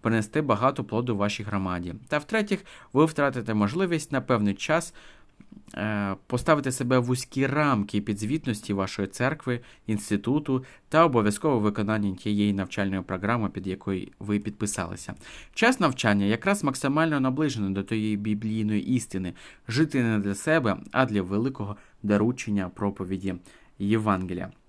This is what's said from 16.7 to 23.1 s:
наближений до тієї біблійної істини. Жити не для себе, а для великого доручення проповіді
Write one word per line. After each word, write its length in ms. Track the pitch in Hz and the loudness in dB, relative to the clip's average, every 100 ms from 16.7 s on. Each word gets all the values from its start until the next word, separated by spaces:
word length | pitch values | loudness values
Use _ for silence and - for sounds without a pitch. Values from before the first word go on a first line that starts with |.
| 131 139 147 165 147 | -2 0 2 2 2
наближений 540 | 131 131 151 117 98 | 0 0 -2 0 -2
до 100 | 95 | -2
тієї 340 | 95 110 107 104 | -2 -2 0 -2
біблійної 680 | 107 104 110 110 107 104 - | -2 -2 -2 -2 0 0 2
істини. 460 | 123 - 95 92 - - - - | -2 0 -6 -6 -8 -20 -18 -4
Жити 360 | 120 156 139 | 0 2 2
не 160 | 117 107 | 2 2
для 160 | 101 98 | 0 -2
себе, 420 | - 160 117 92 - | 2 2 2 -2 -2
а 140 | 127 127 | 0 2
для 160 | 104 | 0
великого 560 | 90 101 131 131 101 101 - _ | 0 -2 -2 -4 -10 -10 -16 _
доручення 680 | 104 101 110 127 - 101 90 | 0 4 4 0 -2 -2 -2
проповіді 680 | - 101 101 92 | -4 -4 -4 -6